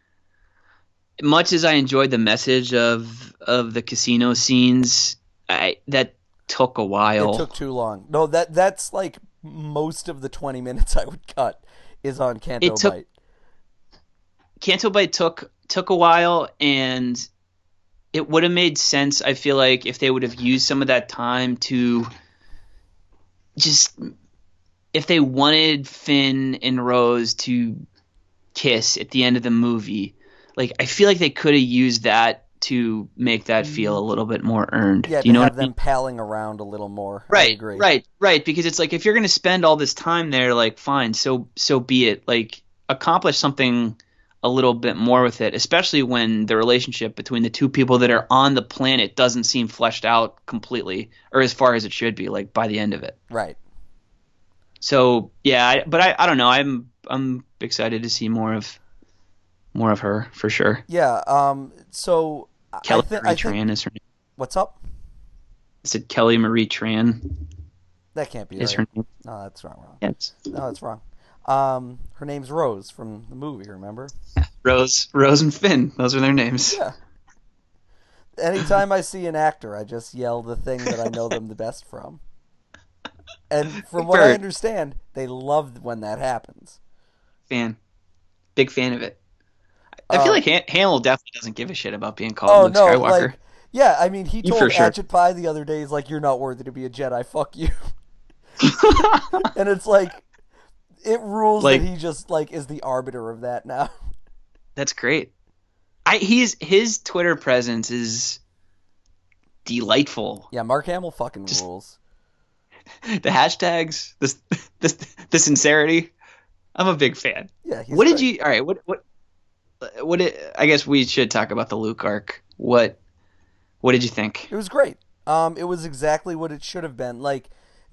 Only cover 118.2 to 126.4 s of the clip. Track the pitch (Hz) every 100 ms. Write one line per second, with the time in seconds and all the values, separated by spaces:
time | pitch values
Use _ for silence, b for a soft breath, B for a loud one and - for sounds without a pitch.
118.2 | 254 - 151 120 143 190 - 190 _ _
119.2 | _ _ _ _ _ _ 117 110 147 175
120.2 | 180 69 76 - 151 147 139 143 123 -
121.2 | 117 113 104 110 110 110 110 113 95 104
122.2 | - - _ - - 120 110 - _ _
123.2 | _ _ _ _ _ _ 127 127 120 113
124.2 | 107 - - 214 190 285 269 - _ _
125.2 | - 160 165 - 175 175 160 131 151 156
126.2 | 196 165